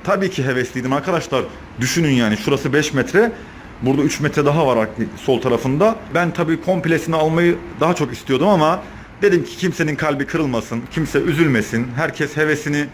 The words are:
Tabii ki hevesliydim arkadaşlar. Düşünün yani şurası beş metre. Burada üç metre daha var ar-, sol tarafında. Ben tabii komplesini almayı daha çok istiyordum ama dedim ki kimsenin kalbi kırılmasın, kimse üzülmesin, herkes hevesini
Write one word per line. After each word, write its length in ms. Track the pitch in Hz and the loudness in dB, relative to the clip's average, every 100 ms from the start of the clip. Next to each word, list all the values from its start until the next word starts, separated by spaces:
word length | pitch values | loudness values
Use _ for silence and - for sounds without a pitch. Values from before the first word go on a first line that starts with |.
Tabii 260 | - 196 190 | 0 0 0
ki 140 | - | -2
hevesliydim 500 | 131 127 123 131 127 | -2 0 -2 -4 -2
arkadaşlar. 480 | 139 139 175 135 131 107 - - - | -2 0 -4 0 -2 -2 -10 -16 -6
Düşünün 320 | 127 - 156 | -2 0 2
yani 260 | 131 113 107 | 4 2 0
şurası 360 | - 139 135 | 0 0 2
beş 200 | 143 151 | 0 0
metre. 380 | 139 120 185 233 - - - - - | 0 2 2 2 0 -14 -18 -18 -4
Burada 200 | 120 135 | 0 2
üç 180 | 139 - | 2 0
metre 260 | 147 151 143 | -2 2 2
daha 220 | 151 143 | 4 4
var 100 | 117 | 2
ar-, 120 | 110 - 110 - | 0 -2 -6 -4
sol 240 | - 123 | 0 0
tarafında. 540 | 127 120 131 143 208 226 - | 2 0 0 2 2 2 -2
Ben 180 | 160 175 | 0 0
tabii 300 | - 160 160 | 0 -2 -2
komplesini 540 | - 180 160 165 - 160 | 0 -2 2 0 0 0
almayı 400 | 156 160 175 170 - - | 2 4 2 2 -4 0
daha 160 | 156 175 | 0 2
çok 180 | 143 | -2
istiyordum 340 | 123 - 131 180 | -4 -2 2 4
ama 320 | 196 156 185 - - - - | 4 4 0 -6 -18 -20 0
dedim 220 | 165 175 | 2 2
ki 140 | - - | 0 -2
kimsenin 380 | 180 - 156 147 | -2 0 -2 0
kalbi 300 | 156 143 139 | -2 -2 -2
kırılmasın, 560 | 165 147 117 107 117 127 | -2 0 -2 -4 -8 -6
kimse 280 | - 151 143 | -4 0 0
üzülmesin, 680 | - 147 165 120 104 113 127 120 | 0 2 4 4 0 -2 -2 -2
herkes 420 | 156 - 147 151 | -4 -2 -4 0
hevesini 480 | 156 147 151 147 143 | 0 0 0 -2 -4